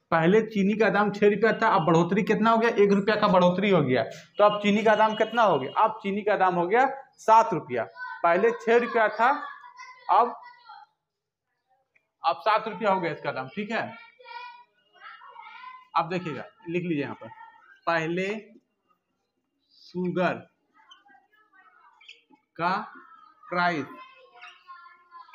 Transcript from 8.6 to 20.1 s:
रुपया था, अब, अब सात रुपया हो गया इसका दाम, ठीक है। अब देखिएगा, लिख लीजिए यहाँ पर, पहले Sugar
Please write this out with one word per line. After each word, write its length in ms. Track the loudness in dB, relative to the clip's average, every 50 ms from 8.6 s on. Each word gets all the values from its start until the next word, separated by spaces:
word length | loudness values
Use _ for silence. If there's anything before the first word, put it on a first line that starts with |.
| 0 2 2 2
रुपया 300 | 2 0 0 0 0 0
था, 200 | 0 0 0 0 0 -2 -6 -12 -16 -18 -20 -20 -20 -20 -20 -20 -20 -16 -4 2
अब, 240 | 2 2 2 2 -2 -8 -18 -20 -20 _ _ -20 -20 -20 -20 _ _ _ _ _ _ _ _ _ _ _ _ _ _ _ _ _ _ _ _ _ _ _ _ _ _ _ -4
अब 140 | -4 -4 -2
सात 300 | 0 0 0 0 0 -4
रुपया 220 | -8 -4 -2 0
हो 100 | 0 0
गया 120 | -2 -4 -6
इसका 200 | -6 -8 -8 -8
दाम, 160 | -8 -10 -10
ठीक 220 | -10 -12 -10 -6
है। 200 | -6 -6 -6 -8 -12 -16 -20 -20 _ _ -20 -18 -16 -16 -16 -18 -20 -20 _ _ _ _ _ _ _ _ -20 -20 -20 -20 -20 -20 -20 -20 -20 -20 -20 -20 -20 -20 -20 -20 -20 _ -4
अब 120 | -4 -4 -4
देखिएगा, 360 | -6 -8 -8 -8 -10 -12 -14 -16 _ _ _ -8
लिख 140 | -8 -6 -4
लीजिए 200 | -4 -4 -4 -4
यहाँ 120 | -6 -10
पर, 120 | -12 -16 -18 -18 -20 -20 -20 -20 _ _ _ -20 _ _
पहले 420 | -4 -4 -4 -4 -4 -4 -4 -4 -6 -8 -8 -12 -16 -20 -20 _ _ _ _ _ _ _ _ _ _ _ _ _ _ _ _ _ _ _ _ _ _ _
Sugar 600 | _ -20 -12 -8 -6 -6 -4